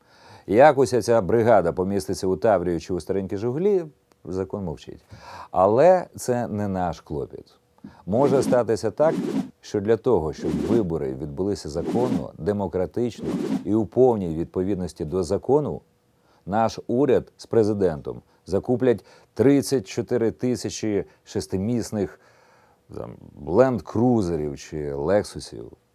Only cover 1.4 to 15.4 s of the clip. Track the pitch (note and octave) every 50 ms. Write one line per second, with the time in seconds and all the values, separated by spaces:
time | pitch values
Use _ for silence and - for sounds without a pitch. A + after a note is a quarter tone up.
1.4 | G#2+ A#2+ A2+ G2 E2 E2+ D2 F#2 F#2 F#2+ G2+ G2 - - F#2+ - - F#2 F#2 -
2.4 | - A2+ G2+ F2 F2 F2 F2 D#2+ - - F#2+ F2 - - F#2+ G2 F#2+ F2+ G#2+ G2
3.4 | G#2+ B2 B2 D#3 F#3 G#3 G3+ F3+ E3 D3+ - _ _ _ _ _ - - F#2 F#2
4.4 | F#2+ - - G#2 F#2+ E2 C#2+ - - - - - _ - - - - - - -
5.4 | - - - F2+ F#2 G2+ A2 B2 D3+ F3+ F#3 F3+ - - - G2+ - - B2 A#2+
6.4 | A#2 D2+ G#2 G#2 G#2 G2 F#2+ F#2 F2+ F2 D#2+ - - - D2+ C#2+ B1+ - - -
7.4 | - _ _ _ _ _ _ _ - - - - - E2+ G2 B2 C#3+ C#3+ C#3 C3+
8.4 | A2 C3+ C3 B2 A2+ G2+ A2+ G2+ - G#2+ - - D3+ E3 - - - - - -
9.4 | - - - _ - - - G#2+ G2 G#2+ A2+ A2 - C3 A#2 F2+ D#2+ D2+ C#2+ -
10.4 | - - - D2+ - - A2 A#2 G#2 E2+ E2 D2+ C#2+ C2 C2 C2 D#2 D2 C#2+ D#2
11.4 | F#2 G2+ G2 - - D#2 C#2+ E2+ - E2 F2 A2+ B2 B2+ - - B1 - - -
12.4 | D2+ G2 G#2 G2+ G2 F2 F#2 F2+ F2+ E2+ - A#2 B2 A#2 - - - - - -
13.4 | - - - - - E2 G#2 A2 G#2+ D#2+ - A#2+ C3 B2+ A#2 G#2 F#2 E2+ D#2+ D#2
14.4 | E2+ - - F#2+ F#2 F#2+ G#2 F#2 F2+ F2 - - E2+ D2+ E2+ F#2+ F#2 E2 G2 F#2